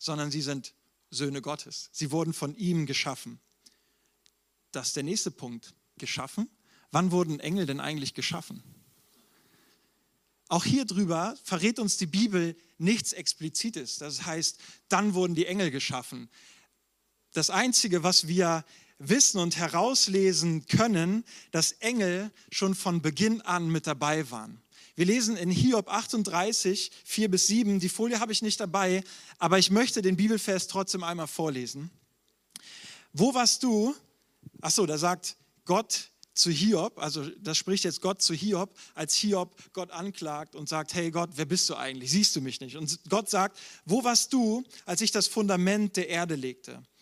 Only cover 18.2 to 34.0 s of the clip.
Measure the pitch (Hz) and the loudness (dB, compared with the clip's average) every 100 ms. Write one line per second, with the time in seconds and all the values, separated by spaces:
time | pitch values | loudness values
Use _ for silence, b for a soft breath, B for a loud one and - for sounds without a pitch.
18.2 | 160 180 170 165 b b b - 139 254 | 4 2 2 0 b b b -6 2 4
19.2 | - 196 175 165 165 170 226 269 - 196 | 4 2 0 -2 -2 0 2 2 2 2
20.2 | 190 160 170 160 - - 233 185 170 214 | 2 2 0 -2 0 2 4 2 0 -2
21.2 | B B B 165 160 - 226 247 185 180 | B B B -2 0 0 -2 0 0 -2
22.2 | 208 b b - 190 185 190 170 151 143 | -6 b b -2 -2 0 -2 0 0 0
23.2 | 220 226 - 180 165 160 156 135 147 156 | 0 0 -2 -2 0 -2 -2 -2 0 0
24.2 | 131 117 110 117 _ B B - 180 247 | -2 -8 -12 -18 _ B B 0 2 2
25.2 | 220 220 175 185 254 226 190 202 - 226 | 0 -2 0 4 4 4 2 -4 -2 -2
26.2 | 196 170 202 233 190 202 - B - - | 0 0 0 0 0 -2 -4 B -6 0
27.2 | 214 180 - 220 208 196 180 - 233 226 | 2 4 4 4 4 2 0 0 0 0
28.2 | 226 214 214 - 202 190 185 185 190 B | 0 -2 -2 -2 -2 2 2 2 -2 B
29.2 | B - 170 185 185 208 247 - 190 180 | B -2 4 6 6 6 4 2 2 4
30.2 | 214 220 - 190 - 196 190 185 170 170 | 4 2 0 -2 -2 -4 -2 -4 -4 -6
31.2 | 156 - 160 131 120 139 165 - _ _ | -6 -4 -2 -2 -6 -10 -12 -16 _ _
32.2 | _ _ _ B B B B B B 143 | _ _ _ B B B B B B 0
33.2 | 240 254 233 - 254 220 226 294 | 2 4 2 2 2 2 2 -2